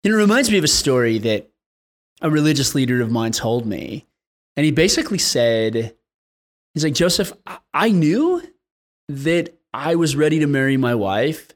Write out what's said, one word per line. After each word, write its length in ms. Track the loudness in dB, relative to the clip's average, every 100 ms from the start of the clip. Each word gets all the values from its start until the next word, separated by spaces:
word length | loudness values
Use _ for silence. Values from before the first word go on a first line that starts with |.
And 100 | 0
it 40 | 2
reminds 340 | 4 2 2
me 80 | 2
of 60 |
a 40 | 2
story 500 | 0 2 2 2 0
that 300 | 0 -2 -4 _ _ _ _ _ _ _
a 80 | -2
religious 460 | 2 2 2 0
leader 260 | 0 0 0
of 120 | 0
mine 180 | 0 -2
told 360 | -2 -2 -2 -2
me. 380 | -8 -8 -14 _ _ _ _ _ -2
And 80 |
he 80 | 0
basically 460 | 2 2 2 -2 -4
said, 760 | -2 0 2 2 0 -2 -6 -10 _ _ _ _ _ _ _
he's 80 | -4
like, 120 | -2
"Joseph, 380 | 0 0 0 -4 -8 -18
I, 120 | -20 _
I 180 | -2 2
knew 500 | 2 2 2 0 -2 -6 _ _ _ _ _ -14
that 460 | -6 -2 -2 -2 _ _
I 220 | -8 -2
was 220 | 0 0 2
ready 240 | 2 2
to 80 | 2
marry 280 | 2 2 2
my 200 | 0 0
wife 560 | 0 0 -2 -4 -14